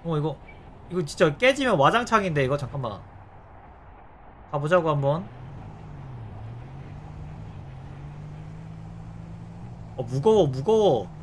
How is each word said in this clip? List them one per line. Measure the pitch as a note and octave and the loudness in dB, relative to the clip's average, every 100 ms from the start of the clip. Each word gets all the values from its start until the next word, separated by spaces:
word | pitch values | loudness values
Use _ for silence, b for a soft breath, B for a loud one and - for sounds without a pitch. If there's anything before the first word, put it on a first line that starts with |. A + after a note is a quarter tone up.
어, | E3+ D#3 | -2 -2
이거, | D3+ C#3 - - - - - | -2 -4 -14 -20 -20 -20 -8
이거 | F3 | -4
진짜 | D3+ - E3+ D3 | -4 4 4 6
깨지면 | B3 C4+ C4 F#3 | 4 4 4 6
와장창인데, | F#3+ A3+ A#3+ A3+ F#3+ D3+ C3 | 8 6 4 4 4 2 4
이거. | C#3+ | 2
잠깐만. | B2 C#3+ B2 G2 - - - - - - - - - - - - - - - | -2 -4 -6 -6 -14 -18 -20 -20 -20 -20 -20 -20 -20 -20 -20 -20 -20 -20 -6
가보자고, | D3 D3 F3+ D#3+ | -4 4 4 6
한번. | C#3+ C#3 D#3 G3 - - - - - - - - - - - - - - - - - - - - - - - - - - - - - - - - - - - - - - - - - - - - - - - | 2 2 0 -2 -14 -14 -14 -14 -14 -14 -14 -14 -12 -12 -12 -12 -12 -14 -14 -14 -14 -14 -12 -12 -12 -12 -14 -14 -14 -14 -12 -12 -12 -12 -12 -14 -14 -14 -14 -14 -14 -14 -14 -14 -14 -14 -14 -14 -14 -14 -8
어, | |
무거워, | A#2 C3 D#3 A3 D#3 | -4 2 4 6 6
무거워. | C3 C#3+ A3 G3+ B2+ F2+ - | 2 2 4 6 4 0 -10